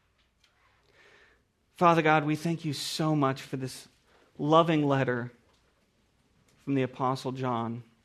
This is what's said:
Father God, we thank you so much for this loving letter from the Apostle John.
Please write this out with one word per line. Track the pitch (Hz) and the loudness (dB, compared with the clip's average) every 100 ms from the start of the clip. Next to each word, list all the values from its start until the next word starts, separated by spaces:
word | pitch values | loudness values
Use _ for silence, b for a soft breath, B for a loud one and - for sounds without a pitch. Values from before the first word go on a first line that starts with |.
| _ _ _ _ b b b b b b b b b b _ _ _ - | _ _ _ _ b b b b b b b b b b _ _ _ 2
Father | 175 165 | 4 4
God, | 156 156 147 | 4 4 2
we | 151 | -2
thank | 170 165 160 | -4 -4 -6
you | |
so | 135 - - 156 151 | -6 -6 -4 0 2
much | 135 135 | 0 -2
for | - 135 | -8 -10
this | 131 - - _ b b b - | -10 -14 -20 _ b b b -6
loving | 147 160 170 156 143 | 4 4 6 2 2
letter | 135 127 123 120 - _ _ _ _ _ _ _ _ _ _ _ _ | 2 0 -2 -6 -12 _ _ _ _ _ _ _ _ _ _ _ _
from | - | -4
the | 139 | -2
Apostle | 127 131 131 135 131 | -2 -2 -4 -2 -6
John. | 131 131 117 113 117 - _ | -6 -4 -4 -4 -8 -14 _